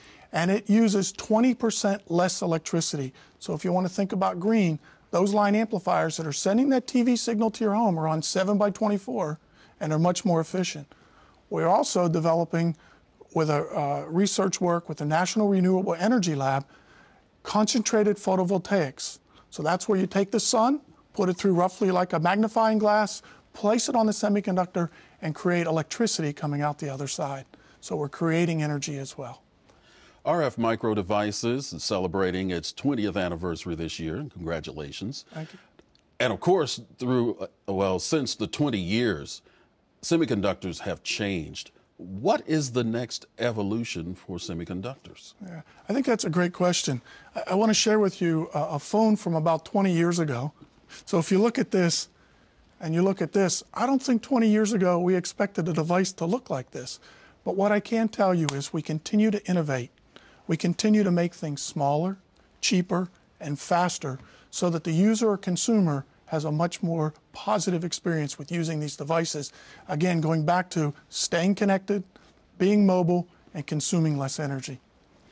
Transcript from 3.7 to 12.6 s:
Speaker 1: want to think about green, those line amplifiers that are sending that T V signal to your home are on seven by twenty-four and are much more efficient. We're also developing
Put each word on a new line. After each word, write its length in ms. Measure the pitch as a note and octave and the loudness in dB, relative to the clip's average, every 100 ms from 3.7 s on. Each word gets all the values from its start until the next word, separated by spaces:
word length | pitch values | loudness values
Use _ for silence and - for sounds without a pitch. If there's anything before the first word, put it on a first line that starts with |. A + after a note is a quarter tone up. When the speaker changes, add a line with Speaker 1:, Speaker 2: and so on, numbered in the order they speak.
Speaker 1:
want 140 | F3 F#3 | 0 -2
to 60 | |
think 200 | F#3+ G3 | -2 -2
about 260 | F#3+ F#3+ F3+ | 0 -2 0
green, 400 | F#3+ A3+ F3+ D#3 - - _ | 2 4 2 0 -6 -20 _
those 220 | E3+ G3 | 0 2
line 220 | G#3 G3+ G#3 | 2 4 2
amplifiers 600 | A3 A3 - E3+ D#3+ D#3 | 0 -2 0 0 0 -4
that 100 | D#3+ | -6
are 60 | |
sending 360 | C#3 F#3 G#3+ C#4 | -2 0 2 2
that 180 | C4 B3+ | 2 0
T 140 | B3+ | 0
V 140 | A#3+ A#3+ | 2 2
signal 360 | - G#3+ A3 | 0 0 0
to 120 | A3 | 0
your 100 | A3 | 0
home 240 | G#3 A3+ E3 | 2 2 2
are 80 | D#3+ | 0
on 140 | D#3 | -2
seven 360 | - F#3+ F#3+ G3+ | -2 0 2 2
by 120 | G#3 | 2
twenty-four 720 | - G#3+ G3+ A3 B3 E3 D#3 _ _ - - | 0 -2 -2 -4 -4 -4 -6 _ _ -20 -8
and 120 | D#3+ | -2
are 80 | D#3 | 2
much 240 | F3 F3 | 2 2
more 160 | F#3+ E3 | 2 0
efficient. 480 | D#3+ F#3 F3 D3+ C#3+ - _ _ - _ - | 0 -2 -4 -6 -14 -20 _ _ -20 _ -8
We're 180 | F#3+ E3 | 0 2
also 400 | G3+ - F#3+ F3 | 4 2 2 2
developing 680 | E3 D#3+ E3 E3+ E3 | 2 2 2 0 0